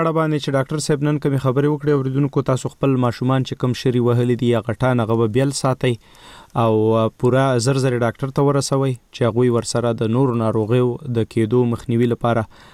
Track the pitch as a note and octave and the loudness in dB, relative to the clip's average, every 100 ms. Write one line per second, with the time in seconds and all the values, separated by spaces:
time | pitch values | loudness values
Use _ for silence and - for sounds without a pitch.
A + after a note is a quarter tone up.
0 | E3 D#3+ D#3 D3+ C#3 C#3 C3 D3+ - D3 | 0 0 0 -2 -2 -2 -2 -4 -2 -2
1 | D3 D3+ D3 C3+ B2+ B2+ C#3+ D3+ C#3+ C#3+ | 0 0 0 0 0 0 0 0 0 0
2 | C3 C3 C#3+ C#3+ C3 C3 B2 - C#3 C3 | 0 0 0 0 0 -2 -4 -4 0 2
3 | B2 A2+ B2+ C3 B2+ C3+ B2+ A#2+ C3+ B2 | 0 -2 0 0 -2 -4 -2 0 0 2
4 | A#2+ A#2+ B2 A#2+ A#2+ A#2 G#2 G#2+ B2+ B2 | 2 2 2 0 2 0 0 -2 0 0
5 | A2 A2+ A#2 A2 C#3 C3+ C3+ B2+ C3 A#2 | 0 0 2 2 0 0 -2 0 -2 -4
6 | - - - - - - A2+ A2 A2 A2+ | -8 -20 -20 -20 -10 -2 2 2 2 2
7 | A2 - B2 B2 C3+ B2 A2+ C3+ C3 B2 | 0 0 0 2 2 0 0 0 0 0
8 | A#2+ - C3+ C3+ C#3+ C#3+ C3+ C#3 C3+ B2+ | -2 -4 -6 0 2 2 0 0 -2 -4
9 | - - A#2+ A2 B2 A#2 A#2+ - A#2 A2+ | -10 -2 -2 2 2 2 -2 -2 -2 -2
10 | A2+ A#2 C3+ A#2 A2 A2 G#2+ B2 B2 A#2+ | -2 0 0 0 -2 -2 0 0 0 -2
11 | - A#2 A2 - A2 B2 B2 A2+ - A#2 | -6 -4 -2 -2 0 2 0 -2 -2 0
12 | A#2+ A#2 A#2+ A2+ A2 - - | 0 0 0 -2 -4 -10 -20